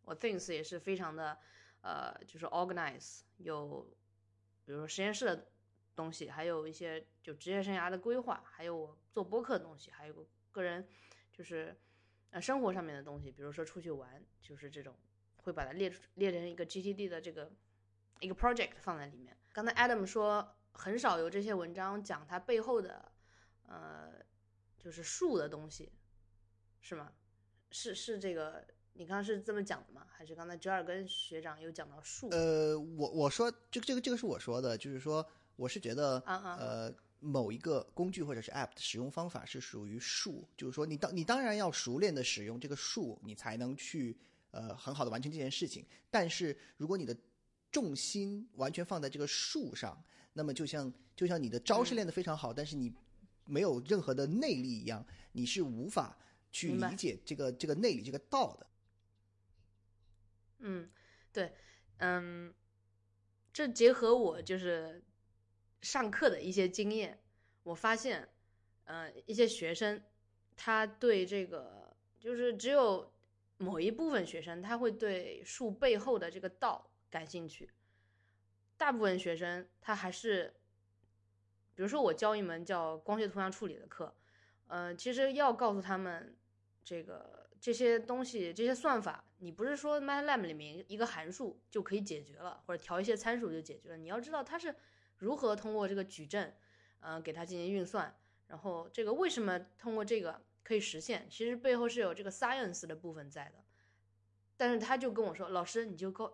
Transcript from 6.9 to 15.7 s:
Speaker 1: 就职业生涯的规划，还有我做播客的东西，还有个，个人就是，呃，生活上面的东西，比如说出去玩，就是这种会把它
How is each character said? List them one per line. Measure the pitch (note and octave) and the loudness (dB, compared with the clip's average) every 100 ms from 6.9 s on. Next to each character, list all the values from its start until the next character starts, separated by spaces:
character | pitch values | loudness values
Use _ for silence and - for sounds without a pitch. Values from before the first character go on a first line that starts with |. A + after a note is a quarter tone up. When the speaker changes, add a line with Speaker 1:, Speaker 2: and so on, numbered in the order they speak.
| D#3+ - _ | -6 -10 _
Speaker 1:
就 | - | -14
职 | D3 F3 | -8 -2
业 | G3 | 0
生 | G3 | 2
涯 | F#3 F3+ | 0 0
的 | F#3 | 0
规 | A#3 B3 | 0 0
划， | A#3+ - - | 0 -4 -8
还 | - E3+ | -10 -6
有 | E3 | -6
我 | D3+ D#3 _ | -8 -12 _
做 | A3 | -4
播 | F3+ A3+ | 0 0
客 | B3 F#3+ | 2 0
的 | |
东 | E3 D3 | -2 -14
西， | - | -20
还 | - D3+ | -16 -16
有 | |
个， | D#3+ D#3 _ _ | -14 -18 _ _
个 | G3+ | -2
人 | F3+ F3+ G3 - - - _ | -2 -2 -8 -18 -20 -20 _
就 | - | -18
是， | E3 E3 E3 F3+ _ _ _ _ _ | -8 -6 -6 -12 _ _ _ _ _
呃， | F3+ | -6
生 | B3 C4+ | 0 2
活 | G#3+ | 2
上 | F#3 | 0
面 | D#3+ | -4
的 | C#3+ | -8
东 | C#3+ C#3+ | -10 -10
西， | C#3 | -12
比 | B2 | -10
如 | D3 | -10
说 | D3 | -8
出 | D#3+ F#3 | -8 -8
去 | E3 | -8
玩， | C#3 B2+ C3+ - _ | -8 -10 -18 -20 _
就 | - C#3+ | -20 -16
是 | C#3+ | -14
这 | D3+ | -14
种 | C#3 - _ _ _ - | -16 -20 _ _ _ -8
会 | F#3 | -6
把 | D#3+ | -4
它 | C3+ | -4